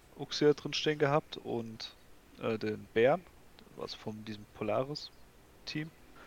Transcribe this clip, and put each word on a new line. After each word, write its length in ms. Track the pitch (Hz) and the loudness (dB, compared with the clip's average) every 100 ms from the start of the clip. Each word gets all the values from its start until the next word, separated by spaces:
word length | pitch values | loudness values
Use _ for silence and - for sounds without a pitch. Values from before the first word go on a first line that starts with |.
| - - | -20 -14
Uxia 360 | 143 - 147 | -6 4 6
drin 200 | 147 - | 6 0
stehen 260 | 143 - 151 | -2 0 2
gehabt 380 | 147 147 - - | 4 2 0 -10
und, 580 | 117 117 113 113 - - - - - - | -6 -4 -4 -10 -14 -16 -20 -20 -20 -6
äh, 160 | - 110 | -4 -2
den 260 | 107 107 101 | -2 -6 -2
Bären, 280 | - 120 170 - - - - - - | 6 6 6 0 -20 -20 -20 -20 -12
also 200 | - - | -10 -10
von 280 | - 107 107 | -10 -10 -10
diesem 220 | 104 104 | -12 -12
Polaris-Team. 1400 | - 107 107 131 147 - - - - - - - 151 160 - - - | -8 -2 0 0 -6 -12 -16 -20 -20 -20 -18 -10 -8 -8 -12 -20 -20